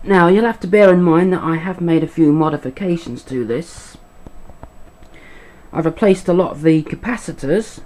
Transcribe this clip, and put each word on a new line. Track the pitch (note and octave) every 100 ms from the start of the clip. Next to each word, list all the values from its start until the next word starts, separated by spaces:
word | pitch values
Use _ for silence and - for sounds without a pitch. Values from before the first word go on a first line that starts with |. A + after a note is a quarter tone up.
Now, | - F#3+ E3+
you'll | G3 A#3
have | A3+
to | F3+
bear | G#3 G3+
in | F3+
mind | F3 D#3+ F#3
that | F3+
I | D#3+ E3
have | F3+ F3+
made | E3+ D#3+
a | D#3
few | - D3+
modifications | D3+ D#3+ D3 B2+ - F#3+ E3+ C3+ A#2+
to | - B2+
this. | A2 B2 F3 - - - - - - - - - - - - _ - - - - - - -
I've | - D#3+
replaced | D#3+ G#3 F#3+ -
a |
lot | F3+ F3
of | C#3+
the | D#3+ D#3+
capacitors | D3+ - A3 A#3+ - - C3+ F#3 A3 -